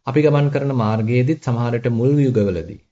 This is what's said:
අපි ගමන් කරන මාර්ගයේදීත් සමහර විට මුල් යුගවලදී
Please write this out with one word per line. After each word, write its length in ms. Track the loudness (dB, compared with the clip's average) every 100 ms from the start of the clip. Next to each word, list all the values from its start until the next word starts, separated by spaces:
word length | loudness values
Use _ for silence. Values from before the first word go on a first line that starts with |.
| -4
අපි 140 | 0
ගමන් 300 | 2 2 2
කරන 220 | 0 -2
මාර්ගයේදීත් 680 | -2 0 0 0 0 0 -2
සමහර 300 | -2 -2 -2
විට 160 | -2 -2
මුල් 220 | 0 2 2
යුගවලදී 600 | 2 2 0 -2 -8 -14 _